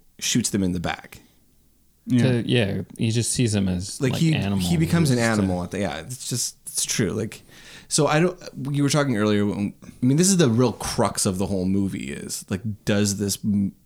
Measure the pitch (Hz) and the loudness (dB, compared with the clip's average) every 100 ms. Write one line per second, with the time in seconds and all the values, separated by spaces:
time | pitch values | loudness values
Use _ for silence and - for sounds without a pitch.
0 | _ - - 123 104 101 92 90 80 - | _ -8 -2 0 0 0 0 -2 -4 -6
1 | - - - _ _ _ _ _ _ _ | -10 -20 -20 _ _ _ _ _ _ _
2 | - 123 127 120 - 123 98 98 - - | 0 2 4 2 0 0 0 -2 -6 -4
3 | 113 117 110 - 117 104 95 90 98 - | -2 0 0 0 0 2 0 -2 -6 -4
4 | - - 165 151 98 196 175 170 160 170 | -2 2 2 2 0 0 0 2 2 2
5 | 147 123 113 107 98 90 90 95 92 76 | 2 2 2 2 0 -2 -4 -4 -4 -6
6 | 82 127 - 123 - - - - - - | -10 -10 -6 -4 -6 -8 -10 -6 -2 0
7 | 92 101 113 - - - - - - - | 0 -2 -6 -10 -20 -20 -20 -20 -2 0
8 | 143 151 180 - - - 135 143 139 147 | 2 4 2 0 -14 -10 -4 0 2 2
9 | 139 104 107 104 104 95 101 - - - | 2 2 2 4 2 0 -4 -6 -18 -2
10 | 127 151 185 185 139 113 123 - - - | 2 4 4 6 4 4 2 0 -4 0
11 | 101 - 104 90 92 98 92 98 95 95 | 0 0 -2 0 -2 0 0 0 0 -4
12 | 67 - - - - 95 110 98 - 101 | -8 -10 -10 -10 -6 -6 -6 -6 -2 0
13 | 104 95 101 - 110 101 98 - | 0 0 -4 -2 0 0 0 -6